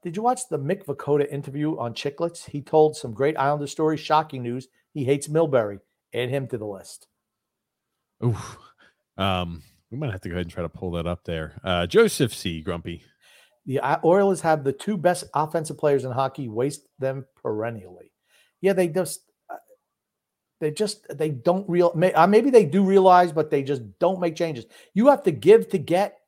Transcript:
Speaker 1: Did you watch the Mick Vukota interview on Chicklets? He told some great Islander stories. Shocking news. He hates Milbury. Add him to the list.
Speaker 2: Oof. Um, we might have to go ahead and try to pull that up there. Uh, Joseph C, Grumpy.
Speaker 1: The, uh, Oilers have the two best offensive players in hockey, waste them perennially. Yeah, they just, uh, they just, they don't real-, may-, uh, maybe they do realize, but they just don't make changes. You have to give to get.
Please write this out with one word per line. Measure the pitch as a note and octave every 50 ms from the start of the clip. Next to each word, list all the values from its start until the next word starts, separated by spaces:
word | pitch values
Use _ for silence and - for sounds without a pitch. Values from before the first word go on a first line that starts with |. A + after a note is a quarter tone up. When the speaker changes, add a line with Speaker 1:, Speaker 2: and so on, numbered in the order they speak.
Speaker 1:
Did | _ F3+ D#3+ G3
you | A3
watch | A#3+ B3+ B3 - -
the | E3 D3
Mick | C#3 C#3+ F#3+ G3 -
Vukota | - C#3 - - - D3 D3 C#3+ -
interview | - C#3 C#3 C#3+ C3+ C#3+ D3+ D#3 D#3 -
on | A#2+ A#2+ A2+
Chicklets? | - - C#3+ C#3 - E3 E3+ E3+ - - -
He | - D3
told | C3 - - D#3 D#3 D#3 D3+ -
some | - B2 A2
great | G#2 C3+ D3 D#3 -
Islander | C3+ C#3 D3 D3 D3 C#3
stories. | - - D#3+ D#3 D#3+ C#3+
Shocking | - - D#3 D3+ D#3+ D#3 - C3 B2
news. | A#2+ A#2+ C3 C3 _ _ _ _ _
He | _ D3+ C3+
hates | A#2+ C#3+ C#3+ C#3+ D3+
Milbury. | D3 D#3+ E3 D3+ C3+ B2+ A2 G#2 G2+ G2 _ _ _ _ _ _ -
Add | A2+ B2 B2
him | B2+ C#3 C3 -
to | C3 A2+
the | G#2
list. | G#2+ G2 F#2+ F2+ - - - _ _ _ _ _ _ _ _ _ _ _ _ _ _ _ _ _ _ _ _ _ _ _ _ -
Speaker 2:
Oof. | A#2+ A2+ F#2 - - - - - - _ _ _ _ _ _ _ _ _ -
Um, | F#2+ G2 F#2+ F#2 F2+ E2+ E2+ E2 - _ _ _ _ _
we | A2 C3
might | D#3 C3
have | G2+ F#2
to | - F#2
go | E2+
ahead | F2+ F2+
and | E2+
try | - - F2
to | E2
pull | _ - - F2+
that | E2+ E2+ E2
up | E2+ F2 - _
there. | - E2+ D#2+ D#2 D#2 - - _
Uh, | F#2+ F#2 F2 F2
Joseph | E2+ - G#3+ A#3 G#3 - - D3 A2+ -
C, | - - F#2+ E2 D#2+
Grumpy. | D#2 F#2+ F2 E2+ E2+ F2 E2+ E2 _ _ _ _ _ _ _ _ _ _ _ _ _
Speaker 1:
The, | - C3 C3+
uh, | B2+ C3 D3+ - -
Oilers | D#3+ F3 G3 G3+ G3 F#3+ D#3+
have | - E3 D#3 D#3 C3+
the | C3+ C3+
two | - - - G#3+ F#3+
best | D3+ F3 F3+ F3+ - - -
offensive | - D#3 D#3+ - E3+ D#3+ D#3 D3 -
players | - D3+ C#3+ C#3 A#2+
in | C3
hockey, | A#2+ C3 C3+ C3 - - C#3 A#2
waste | G#2 A2 B2 C#3+ C#3+ - _ _ _ _
them | C3+ C3+ C3 C#3 C3+ _ _ _
perennially. | _ C3 A2 G#2+ A2 A#2 A#2 A2 F2+ F2 F2+ F2+ - _ _ _ _ _ _ _ _ _ _ _
Yeah, | - F#3+ G3
they | F3+ F#3 E3+
just, | D3+ F#3 F3+ D#3 - - _ _ _ _ _ _
uh, | - - _ _ B4+ _ _ _ _ _ _ _ _ _ _ _ _ _ _ _ _ _
they | E3 D3+
just, | D3+ - G#3+ G3+ G#3 - _ _ -
they | C#3 D#3 D#3
don't | D3 B2 - F3 F3 F#3+ G3 F#3
real-, | E3+ F3 F3 E3+ -
may-, | D#3 F3 F#3 F#3
uh, | D#3+ D#3+ F#3
maybe | G3+ A3 A#3 C#4+
they | C4 A#3 G3+
do | D3 C#3 G3 G3
realize, | F#3+ G3 G3 F#3 F#3+ F3+ F3+ F3+ F3
but | D3+ D#3+ D3+ D#3
they | - C#3+
just | C#3 C3+ D3 B2+ A#2 G2+ F#2+ _
don't | F3 E3+ F#3+ F3+
make | F3 E3+ D#3
changes. | D#3+ F3 E3 D3+ A#2+ G#2+ _ _ - - _ _
You | F#3 A#3 C#4+
have | C#4+ - -
to | F#3+
give | D#3 A2+ G#2 D#3+ G#3+ A3+ A3+ -
to | - F#3
get. | C3 - E3 F3+ G3+ G3+ - _ _